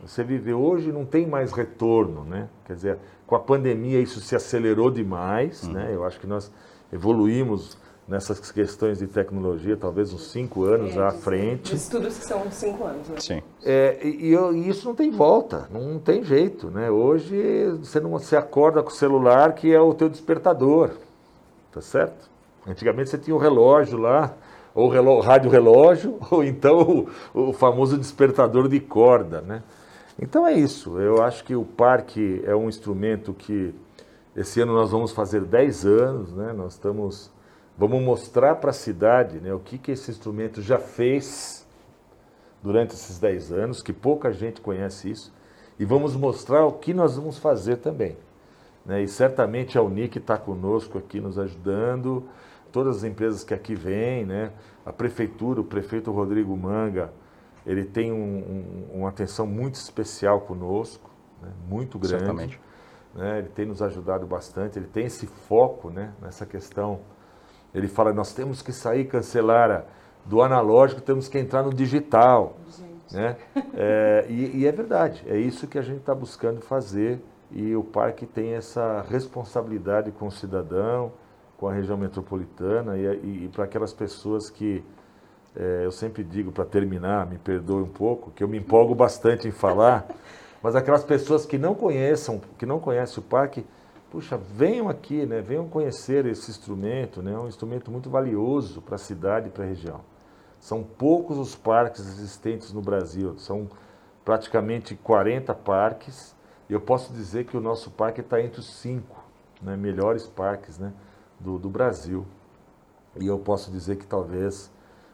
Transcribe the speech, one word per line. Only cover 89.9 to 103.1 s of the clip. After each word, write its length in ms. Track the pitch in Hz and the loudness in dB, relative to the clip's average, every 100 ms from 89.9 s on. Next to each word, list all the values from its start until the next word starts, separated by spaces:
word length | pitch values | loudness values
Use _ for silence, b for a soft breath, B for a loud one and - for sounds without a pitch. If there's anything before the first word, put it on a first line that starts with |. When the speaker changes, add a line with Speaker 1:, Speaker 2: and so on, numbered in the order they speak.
| 117 - B B B | 4 0 B B B
Speaker 1:
<laughs> 260 | B B | B B
mas 140 | 113 131 | -2 0
aquelas 260 | 131 143 | 4 2
pessoas 400 | - 143 143 151 | 4 0 2 0
que 140 | 151 139 | 0 -2
não 160 | 165 | -2
conheçam, 640 | 202 214 135 135 151 - 107 - - | -2 -2 0 0 0 -2 -8 -10 -10
que 60 | |
não 140 | 120 160 | -6 -6
conhecem 400 | 143 123 123 - | -4 -4 -4 -8
o 40 | |
parque, 420 | - 127 139 - - B B B B | -2 0 0 -4 -16 B B B B
puxa, 280 | 165 - 110 95 | -14 -10 -10 -8
venham 340 | 104 165 247 208 | 0 0 0 -4
aqui, 380 | - - 147 131 | -6 -8 -6 -6
né? 140 | 113 | -6
Venham 260 | 101 151 165 | -6 -8 -6
conhecer 580 | 160 143 127 - 139 127 | -6 -6 -6 -4 -2 -2
esse 240 | 110 - | -4 -10
instrumento, 720 | 104 - 98 104 131 120 90 | -16 -12 -8 -6 -6 -8 -10
né? 100 | 95 | -10
É 60 | 110 | -8
um 100 | 120 | -10
instrumento 420 | 104 113 127 127 | -12 -10 -10 -10
muito 180 | 123 131 | -12 -4
valioso 720 | 131 131 104 117 143 98 - | -2 -2 -2 -2 -2 -4 -10
pra 140 | - - | -12 -12
cidade 520 | - 98 98 110 104 | -10 -6 -4 -4 -4
e 20 | |
pra 140 | - | -10
região. 360 | 95 90 82 71 - _ b b b b | -10 -10 -12 -14 -18 _ b b b b
São 220 | - 113 | -10 -8
poucos 560 | 107 - 139 170 170 139 | -10 -2 2 2 0 -6
os 160 | 135 | -8
parques 460 | - 113 113 117 110 | -6 2 2 2 -2
existentes 720 | 98 98 104 - 110 113 95 | -14 -14 -14 -10 -8 -8 -10
no 80 | 104 | -10
Brasil, 560 | 98 98 90 | -4 -4 -4